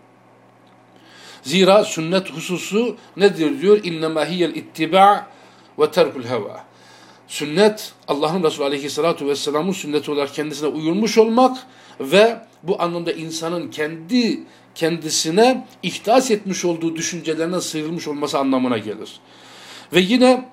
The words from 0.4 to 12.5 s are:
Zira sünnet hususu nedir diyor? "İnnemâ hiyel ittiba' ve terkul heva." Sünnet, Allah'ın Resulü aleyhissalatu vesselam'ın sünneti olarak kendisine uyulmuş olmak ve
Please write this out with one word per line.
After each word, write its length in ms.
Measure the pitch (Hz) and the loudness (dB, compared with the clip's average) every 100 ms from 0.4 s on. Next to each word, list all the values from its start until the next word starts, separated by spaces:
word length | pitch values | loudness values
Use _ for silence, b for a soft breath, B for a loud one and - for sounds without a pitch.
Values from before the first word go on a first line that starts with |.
| _ _ _ _ _ B B B B B | _ _ _ _ _ B B B B B
Zira 420 | 127 180 185 202 | -2 4 6 6
sünnet 480 | - - 160 190 190 | 4 -2 -2 -2 -2
hususu 640 | 165 160 175 - 202 240 - B - | -8 -8 -8 -2 -2 -2 -4 B 2
nedir 440 | 196 160 156 135 | 2 4 0 0
diyor? 240 | 180 208 | 4 4
"İnnemâ 420 | 175 165 160 160 151 | 4 -4 -2 0 -2
hiyel 280 | 180 165 | 0 -2
ittiba' 720 | - - - 156 185 196 208 - B B B B - | -2 -10 -6 0 6 6 6 -2 B B B B -2
ve 120 | 151 | 0
terkul 340 | 175 151 131 | 2 0 -2
heva." 440 | 117 123 98 - - b b b b b - | -6 -6 -6 -12 -20 b b b b b -16
Sünnet, 640 | - 147 156 214 214 - - - | -10 -4 2 2 2 -6 -14 -6
Allah'ın 340 | 143 156 185 | -2 -2 0
Resulü 240 | 156 143 139 | -2 -2 -2
aleyhissalatu 640 | 143 143 147 165 170 143 | -4 -4 -2 0 0 -2
vesselam'ın 440 | 143 147 147 180 | -4 -2 -2 -2
sünneti 380 | 180 147 147 151 | -4 -4 -4 -2
olarak 240 | 143 139 | -4 -4
kendisine 340 | - 151 143 151 | -6 -8 -6 -6
uyulmuş 500 | 147 156 180 220 226 | -4 -2 0 2 4
olmak 380 | 226 233 254 262 - B B B | 4 4 2 2 -12 B B B
ve 400 | 135 180 226 226 - | 2 6 6 2 -10